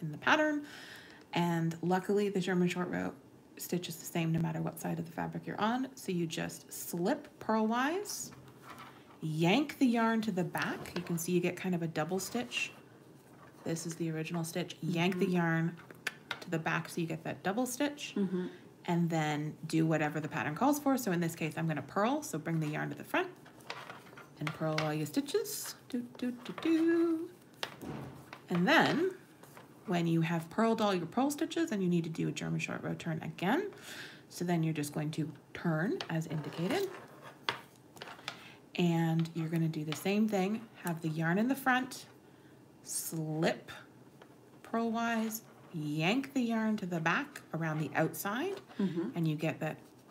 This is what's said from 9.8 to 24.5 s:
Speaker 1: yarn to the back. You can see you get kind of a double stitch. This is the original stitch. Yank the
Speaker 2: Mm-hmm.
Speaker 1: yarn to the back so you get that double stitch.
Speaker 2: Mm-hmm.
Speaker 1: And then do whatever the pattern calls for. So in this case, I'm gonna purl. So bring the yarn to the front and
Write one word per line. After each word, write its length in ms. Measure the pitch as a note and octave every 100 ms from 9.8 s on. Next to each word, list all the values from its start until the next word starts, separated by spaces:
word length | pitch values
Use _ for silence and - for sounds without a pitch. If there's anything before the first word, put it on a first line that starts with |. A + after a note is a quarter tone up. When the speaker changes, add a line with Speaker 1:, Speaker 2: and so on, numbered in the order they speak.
| C4
Speaker 1:
yarn 320 | A#3 A3+ A3+
to 100 | A3
the 100 | F#3
back. 480 | D#3+ D3+ E3+ F#4+ - F3+
You 40 |
can 160 | F3 E3+
see 140 | F3
you 80 | F3
get 160 | F3 F3+
kind 200 | F#3+ E3+
of 60 |
a 60 | E3
double 320 | D#3+ E3 F#3
stitch. 520 | - A#3 A#3+ - - - - - - - - - - - -
This 200 | E3 F3
is 80 | E3
the 140 | E3
original 320 | D#3+ D#3+ E3+
stitch. 340 | E3 F3+ E3 -
Yank 360 | D#3+ E3 F3+ F3+
the 60 | F3+
Speaker 2:
Mm-hmm. 100 | F3+
Speaker 1:
yarn 400 | E3+ E3 E3 - - - - - - -
to 80 | -
the 80 | E3
back 280 | E3 D#3+ -
so 120 | -
you 60 | D#3+
get 160 | D#3+
that 200 | D3+ -
double 220 | F3+ G#3+ B3+
stitch. 480 | - C#4+ - - G#3
Speaker 2:
Mm-hmm. 300 | F#3 F#3 F3+ - - - -
Speaker 1:
And 220 | E3+ E3
then 460 | E3 D3+ D3 D3+ - D#3+
do 220 | D#3+ D#3+
whatever 320 | D#3 D3+ D3+
the 80 | D3
pattern 260 | - C#3
calls 240 | D3+ C4+ D4
for. 160 | C#4 B3+
So 120 | G3+
in 80 | E3+
this 140 | E3 E3
case, 200 | D#3+ D#3+
I'm 100 | E3
gonna 140 | D3
purl. 400 | - G3 A3 D4+
So 160 | - D#3
bring 220 | E3 D#3+
the 80 | D3+
yarn 220 | D3+ D3
to 40 | D3
the 80 |
front 240 | - E4 F#4 - - - - - - - - - - -
and 80 | D3+